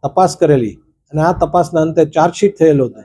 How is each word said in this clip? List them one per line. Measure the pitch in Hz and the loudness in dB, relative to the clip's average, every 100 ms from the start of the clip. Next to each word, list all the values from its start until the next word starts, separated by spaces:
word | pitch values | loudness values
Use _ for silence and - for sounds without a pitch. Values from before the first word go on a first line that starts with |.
તપાસ | 139 - 185 - | -4 0 0 0
કરેલી | 160 143 113 - _ _ _ | 0 0 0 -8 _ _ _
અને | 151 | -2
આ | 160 180 | -2 -2
તપાસના | 160 175 170 165 | -2 -2 -2 -2
અંતે | 156 160 156 | -2 0 0
ચાર્જશીટ | 160 165 170 202 202 | 0 -2 0 -2 2
થયેલો | 160 143 123 | 2 2 -2
હતો | - | -6